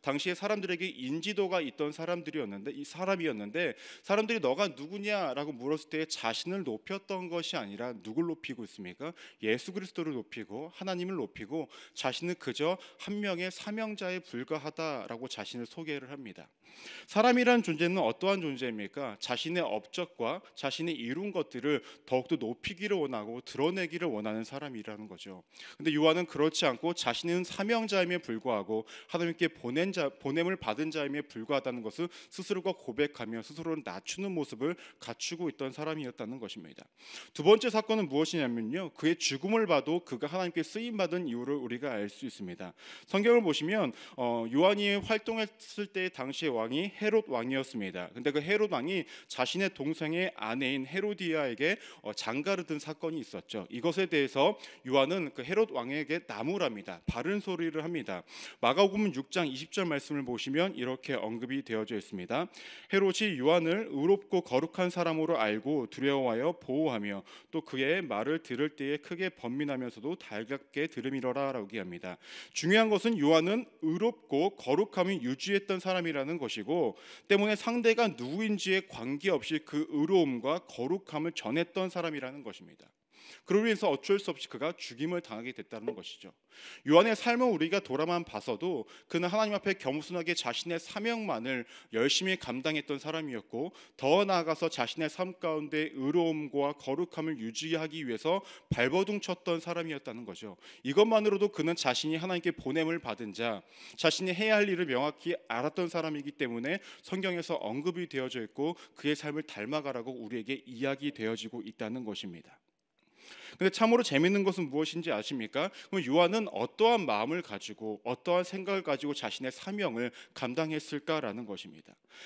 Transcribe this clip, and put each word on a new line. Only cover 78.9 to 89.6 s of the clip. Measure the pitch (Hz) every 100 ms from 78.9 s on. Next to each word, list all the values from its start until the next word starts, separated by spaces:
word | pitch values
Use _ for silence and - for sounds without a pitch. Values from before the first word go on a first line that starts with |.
| 113 123 143 190 151 - 156
그 | - 147 156
의로움과 | 147 160 190 147 123 127 170 -
거룩함을 | - 131 190 - 151 165
전했던 | - 110 151 170 190 185
사람이라는 | 175 165 147 131 143
것입니다. | 117 90 82 - - _ _ - - - -
그로 | 196
인해서 | 226 208 202
어쩔 | 139 - 196
수 | 196
없이 | 147 -
그가 | 117 151
죽임을 | 175 - 120 156 175
당하게 | 170 110 123
됐다는 | 127 135 113 113 107
것이죠. | - - 92 - _ - - - 139
요한의 | 165 226 208
삶을 | 240 240 254
우리가 | 165 160 196
돌아만 | 196 135 165 175
봐서도 | - 107 127 104 180 139 - - -
그는 | 190 175
하나님 | 214 214
앞에 | 202